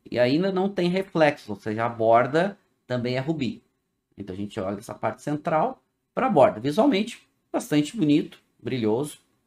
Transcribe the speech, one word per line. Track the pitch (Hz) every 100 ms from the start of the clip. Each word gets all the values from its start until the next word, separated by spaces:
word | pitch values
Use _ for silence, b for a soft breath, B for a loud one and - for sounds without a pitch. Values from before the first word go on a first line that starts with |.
| -
E | 113
ainda | 123 151 190
não | 185 196
tem | 202 175
reflexo, | 180 190 165 147 143 -
ou | 98
seja, | 110 107 117
a |
borda | 113 113 113 127 156 190 - _ _ -
também | 123 117 127
é |
rubi. | 135 160 117 - _ _ _ _ _ -
Então | 101
a | 92
gente | 104 -
olha | 95 104
essa | 110 107
parte | 113 -
central | - 147 170 156 220 - _ _ _ -
pra | 254
borda. | 160 117 107
Visualmente, | 131 160 285 196 - - _ _ _
bastante | 311 - 151 147 233
bonito, | 151 151 - - _ _
brilhoso. | 120 127 107 113 151 - _ _